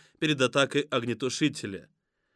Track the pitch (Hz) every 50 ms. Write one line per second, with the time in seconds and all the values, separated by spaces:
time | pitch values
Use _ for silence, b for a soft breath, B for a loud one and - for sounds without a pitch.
0 | b b b b 165 156 151 131 131 123 127 139 139 131 - 143 135 - - 127
1 | 117 120 117 110 135 127 - - 156 147 156 - - 104 95 85 - - _ _
2 | _ _ _ _ _ _ _